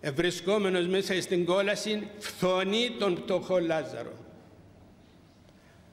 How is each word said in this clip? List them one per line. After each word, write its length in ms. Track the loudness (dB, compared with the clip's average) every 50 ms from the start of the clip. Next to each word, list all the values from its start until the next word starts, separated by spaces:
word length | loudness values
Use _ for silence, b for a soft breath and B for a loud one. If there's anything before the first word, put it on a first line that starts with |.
ευρισκόμενος 840 | -6 -6 -2 0 0 0 0 -2 0 2 2 2 2 2 2 2 2
μέσα 360 | 2 2 0 0 0 0 -2
στην 220 | 0 0 0 2 2
κόλαση, 640 | 4 4 2 4 2 0 0 0 -2 -2 -2 -4 -8 -12 -12
φθονεί 720 | -12 -10 -4 0 2 2 2 2 2 2 2 2 2 0 0 0
τον 160 | 0 0 0
πτωχό 440 | -2 -2 -2 -2 -2 0 2 0 2
Λάζαρο. 540 | 2 2 0 -2 -2 -4 -8 -10 -10 -12 -12 -16 -18 -20 -20 -20 -20 -20 -20 -20 -20 -20 -20 -20 -20 -20 -20 -20 -20 -20 -20 -20 -20 -20 -20 -20 -20 B B B B B B B B B